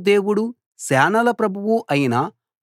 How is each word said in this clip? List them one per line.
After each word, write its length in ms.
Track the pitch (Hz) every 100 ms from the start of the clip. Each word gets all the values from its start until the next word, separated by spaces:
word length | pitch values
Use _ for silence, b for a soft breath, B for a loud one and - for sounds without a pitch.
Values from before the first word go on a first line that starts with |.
దేవుడు, 400 | 185 202 196 208 226 - _ -
సేనల 500 | - 131 156 220 240
ప్రభువు 440 | 233 220 196 208 226 -
అయిన 260 | 143 135 120 143 - _ _